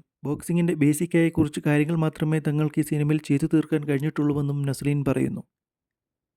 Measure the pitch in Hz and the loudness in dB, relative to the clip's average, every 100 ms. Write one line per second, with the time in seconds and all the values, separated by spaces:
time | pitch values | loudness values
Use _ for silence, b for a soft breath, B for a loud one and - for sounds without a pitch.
0 | - _ 135 147 - 175 170 165 143 147 | -10 _ -6 -6 -2 0 2 2 2 2
1 | 175 170 165 160 151 170 160 147 151 170 | 0 2 2 2 -2 -2 0 2 2 0
2 | 156 - 156 156 147 147 151 - 147 151 | -2 -2 -2 -2 0 0 0 -2 -2 -2
3 | 147 156 - 139 156 160 151 156 147 139 | 0 0 0 0 2 2 2 -2 0 -2
4 | 151 151 147 143 143 143 139 - 143 143 | -2 0 0 0 -2 -2 -2 -2 -2 0
5 | 139 131 135 - - _ _ _ _ _ | 0 0 0 -4 -12 _ _ _ _ _
6 | _ _ _ | _ _ _